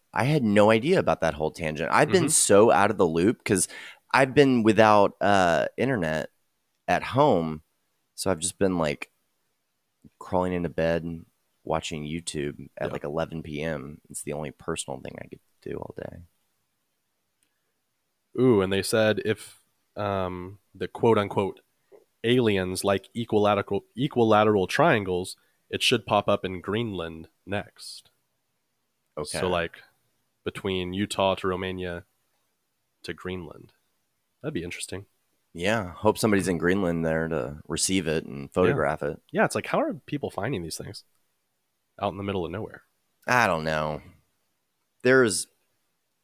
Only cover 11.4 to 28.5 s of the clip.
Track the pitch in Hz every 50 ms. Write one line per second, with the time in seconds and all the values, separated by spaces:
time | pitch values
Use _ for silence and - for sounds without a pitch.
11.4 | _ _ _ _ - - 78 80 - - 85 76 76 73 80 85 82 - - 78
12.4 | 71 71 69 64 69 73 - - 69 69 - - - 73 73 80 82 - 80 82
13.4 | - 82 76 73 76 82 80 71 65 71 73 - _ - - - - 73 73 73
14.4 | 78 71 - _ - - 80 - - - 67 65 - - - - - - - -
15.4 | _ _ _ _ - - - - - - - - - 50 50 - 87 - _ _
16.4 | _ _ _ _ _ _ _ _ _ _ _ _ _ _ _ _ _ _ _ _
17.4 | _ _ _ _ _ _ _ _ _ _ _ _ _ _ _ _ _ _ - -
18.4 | 127 131 117 101 95 92 98 98 92 - - 110 110 107 107 101 - 104 107 -
19.4 | - - - _ _ _ _ _ _ _ - - 104 101 98 98 92 90 92 90
20.4 | 90 92 101 - _ _ - 95 95 - - - - 117 113 107 101 98 - 104
21.4 | 101 92 - - _ _ _ _ _ _ - - _ _ _ _ - 113 123 127
22.4 | 120 110 101 95 92 92 92 90 - 98 101 98 - - - 120 117 - 113 107
23.4 | 104 101 104 101 101 - 101 98 - _ - 110 131 151 - 123 117 110 107 104
24.4 | 107 107 107 98 92 92 - - 147 170 143 110 101 92 90 90 92 - - _
25.4 | _ _ _ _ _ - 98 101 - - 127 117 - - 110 104 104 - 104 101
26.4 | - 92 92 90 - - 98 113 120 113 98 87 82 82 82 80 80 - _ _
27.4 | _ 92 98 104 - - _ - - - - - - _ _ _ _ _ _ _
28.4 | _ _